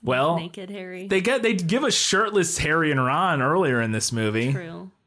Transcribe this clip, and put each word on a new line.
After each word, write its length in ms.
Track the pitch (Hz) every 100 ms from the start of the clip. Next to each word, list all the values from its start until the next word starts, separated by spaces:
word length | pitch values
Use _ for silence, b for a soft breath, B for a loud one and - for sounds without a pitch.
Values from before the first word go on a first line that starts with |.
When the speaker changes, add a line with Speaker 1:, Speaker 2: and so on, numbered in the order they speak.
Speaker 1:
Well, 340 | 117 127 147 170
Speaker 2:
Naked 320 | 170 185 190
Harry. 360 | 202 185 185 190
Speaker 1:
they 140 | 233
get, 220 | 190 262
they 100 | 220
give 300 | 202 170 226
a 60 | 285
shirtless 680 | - - 190 220 208 165 -
Harry 320 | 151 160 156
and 140 | 139
Ron 380 | 127 147 185 151
earlier 380 | 131 170 170 123
in 100 | 113
this 180 | 110 -
movie. 400 | 117 107 110 123
Speaker 2:
True. 380 | 139 170 170 95 -